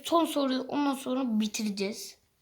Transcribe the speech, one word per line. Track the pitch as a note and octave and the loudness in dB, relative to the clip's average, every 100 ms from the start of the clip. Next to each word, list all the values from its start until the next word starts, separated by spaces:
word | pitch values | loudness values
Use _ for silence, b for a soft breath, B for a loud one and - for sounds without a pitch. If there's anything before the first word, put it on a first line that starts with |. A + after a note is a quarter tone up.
son | - E4 | 2 2
soruyu | D#4 D4 C4+ B3+ | 4 2 0 0
ondan | C4 C#4+ C#4+ | -2 0 0
sonra | C4 B3+ B3+ B3+ G#3+ | 0 -2 -2 2 2
bitireceğiz. | G#3+ - G#3+ G3 G3 A3+ - - _ _ | 0 0 -4 -2 -4 -4 -12 -16 _ _